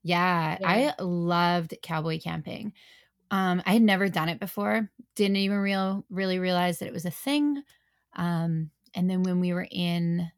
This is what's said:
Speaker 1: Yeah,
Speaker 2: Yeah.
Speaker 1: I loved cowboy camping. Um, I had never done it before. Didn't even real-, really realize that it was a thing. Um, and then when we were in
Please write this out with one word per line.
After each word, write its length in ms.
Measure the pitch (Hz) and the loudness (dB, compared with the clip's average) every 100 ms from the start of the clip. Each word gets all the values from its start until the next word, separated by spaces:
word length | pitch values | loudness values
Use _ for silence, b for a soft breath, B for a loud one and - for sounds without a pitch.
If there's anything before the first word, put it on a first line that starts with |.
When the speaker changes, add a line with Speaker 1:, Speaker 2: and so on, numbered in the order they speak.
Speaker 1:
Yeah, 560 | 170 175 180 175 160 185 | 0 2 2 2 0 -2
Speaker 2:
Yeah. 320 | 185 202 294 - | 2 2 2 -2
Speaker 1:
I 40 | |
loved 720 | 185 175 170 175 175 175 165 - | -4 -2 0 2 4 2 -2 -10
cowboy 360 | - 160 160 160 | -6 -4 -4 -4
camping. 520 | 170 165 - - 214 B B B B _ _ | -4 -6 -6 -10 -10 B B B B _ _
Um, 320 | 196 185 180 185 | 0 0 0 2
I 60 | |
had 80 | 220 | 6
never 260 | 220 190 196 | 6 4 2
done 200 | 170 160 | 0 -2
it 100 | 165 | -4
before. 500 | 196 - 208 220 208 - - | -8 -4 0 0 -2 -10 -16
Didn't 220 | - 202 196 | 0 2 4
even 220 | 196 202 | 2 2
real-, 460 | 196 196 190 196 - | 0 0 0 -2 -6
really 280 | 185 190 185 | -4 -2 0
realize 400 | 180 180 180 170 | 2 2 2 -2
that 80 | - | -6
it 60 | |
was 100 | 170 170 | -6 -8
a 40 | |
thing. 520 | - - 294 294 285 b b b b b | -6 -2 2 2 -2 b b b b b
Um, 560 | - 170 165 165 160 156 _ _ | -6 -2 0 0 -2 -4 _ _
and 160 | - 180 | -2 0
then 120 | 185 | 2
when 180 | 185 180 | 0 0
we 120 | 180 | 0
were 140 | 175 - | -2 -4
in 600 | - 175 170 170 175 170 | -4 -2 0 0 -2 -4